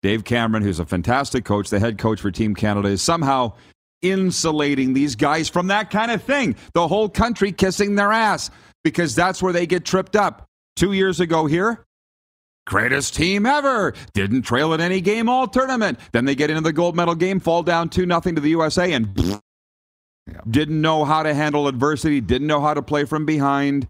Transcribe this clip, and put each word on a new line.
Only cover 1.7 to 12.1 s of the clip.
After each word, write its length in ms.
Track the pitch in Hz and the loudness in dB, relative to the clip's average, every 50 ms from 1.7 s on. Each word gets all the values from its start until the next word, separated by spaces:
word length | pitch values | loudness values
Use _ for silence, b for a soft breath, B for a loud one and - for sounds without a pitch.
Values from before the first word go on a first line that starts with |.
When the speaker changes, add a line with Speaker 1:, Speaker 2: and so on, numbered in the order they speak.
| - 101 | -2 0
Speaker 1:
head 180 | 104 117 110 98 | 0 -2 -4 -2
coach 220 | - 113 110 98 | -2 -2 -2 -2
for 100 | - 104 | -4 -6
Team 240 | 92 - 113 107 104 | -2 -2 -2 -2 0
Canada, 360 | - - 107 104 101 101 101 | 0 0 0 0 2 2 0
is 120 | 101 95 | 0 0
somehow 520 | - - 170 170 151 135 139 131 127 117 B B B B B B _ _ _ _ | 0 0 0 0 2 0 2 0 0 -2 B B B B B B _ _ _ _
insulating 920 | - 180 190 190 190 185 170 - - 165 156 151 147 147 143 131 135 127 131 | -2 0 0 2 0 0 0 0 -2 -2 0 0 0 2 2 2 2 2 2
these 220 | 135 143 147 127 | 2 2 0 0
guys 320 | 104 151 143 151 160 160 - | 0 0 2 2 0 -2 -2
from 200 | - 175 180 185 | -2 -2 0 0
that 220 | 196 208 214 - | 0 -2 -2 -2
kind 220 | - 202 220 233 | -2 -2 0 0
of 100 | 233 185 | -2 -4
thing. 340 | - - 269 285 262 175 110 B B B B | -2 -2 0 0 0 0 -2 B B B B
The 160 | 170 175 156 | 0 0 2
whole 180 | 175 208 220 202 | 2 0 0 0
country 460 | - - 214 240 240 - 202 208 175 | 0 0 0 0 2 0 0 -2 2
kissing 420 | - - 190 180 - 202 202 202 | 0 0 0 2 0 0 0 2
their 160 | 202 202 202 | 2 2 2
ass 400 | 214 226 226 214 185 151 - - B B B B B B _ | 2 2 2 0 0 -2 -6 -10 B B B B B B _
because 320 | 165 151 - 175 156 113 | -2 0 0 -2 0 0
that's 260 | 131 175 185 185 - | 0 0 0 0 0
where 120 | 185 185 175 | -2 0 0
they 120 | 170 180 | 0 0
get 200 | 165 175 180 165 | 0 -2 -2 -2
tripped 320 | - - 190 185 - - 208 | 0 0 0 0 2 2 2
up. 280 | 202 175 120 - - _ _ _ _ _ _ | 2 2 -2 -6 -20 _ _ _ _ _ _
Two 160 | - 175 196 | 0 0 2
years 280 | 202 190 190 190 180 147 | 2 2 2 0 2 0
ago 260 | 180 165 165 160 156 | 0 0 2 0 2
here, 400 | 151 151 170 190 220 233 - - _ _ _ _ _ | 2 0 2 0 0 -2 -4 -10 _ _ _ _ _